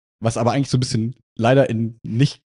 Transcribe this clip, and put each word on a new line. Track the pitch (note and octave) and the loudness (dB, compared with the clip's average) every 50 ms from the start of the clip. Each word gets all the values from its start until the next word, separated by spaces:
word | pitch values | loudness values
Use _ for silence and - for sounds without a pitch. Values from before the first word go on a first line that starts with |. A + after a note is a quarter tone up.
| _ _ _ - | _ _ _ -6
was | G#2+ A2+ A2+ | -4 -4 -2
aber | A2 A#2 A#2 A2+ | 0 0 0 0
eigentlich | C#3 C#3 - | 0 -2 0
so | - | 0
ein | B2+ | -2
bisschen | B2 - - A#2 A2 A#2 B2 _ _ _ _ | -2 0 -2 -4 -4 -4 -6 _ _ _ _
leider | - A2 A#2 C3 C#3 C3+ - | -2 2 4 4 4 4 2
in | A2+ A2 A#2 A2 A2+ _ - | 0 -4 -4 -6 -6 _ -12
nicht | D#2+ G#2+ A#2 C#3 D3 - - _ _ | -6 -2 0 0 0 0 -4 _ _